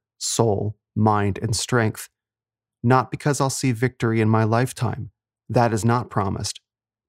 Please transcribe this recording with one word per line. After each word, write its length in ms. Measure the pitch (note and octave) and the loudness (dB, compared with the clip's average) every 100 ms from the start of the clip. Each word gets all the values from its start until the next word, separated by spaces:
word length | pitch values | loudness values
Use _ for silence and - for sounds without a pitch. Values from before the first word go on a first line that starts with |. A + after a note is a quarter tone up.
| _ _ | _ _
soul, 580 | - - A#2 G2+ G#2 - _ - | -6 0 0 0 -4 -8 _ 0
mind, 440 | A2 G#2 G2+ F#2+ | 2 2 0 -2
and 140 | A2+ G#2+ | -4 -4
strength. 540 | - B2 A2 - - _ _ _ _ _ _ _ | 0 0 0 -4 -16 _ _ _ _ _ _ _
Not 260 | A#2+ C3 B2 | 2 2 2
because 300 | - D3+ C3+ | -4 -2 0
I'll 100 | C3+ | -2
see 220 | - C3+ | 0 -2
victory 480 | A2+ B2 - A#2 A2+ | 0 -2 0 -2 2
in 80 | A2 | 2
my 160 | A2 | 4
lifetime. 680 | G#2+ A2+ B2+ - A2 - G#2 _ _ _ _ | 4 2 0 -4 -6 -6 -12 _ _ _ _
That 240 | A#2 A#2 | 2 2
is 140 | G#2+ A#2 | 2 0
not 240 | A#2+ - | 0 -2
promised. 500 | - G2 - - - _ _ _ _ | -4 -2 -4 -6 -10 _ _ _ _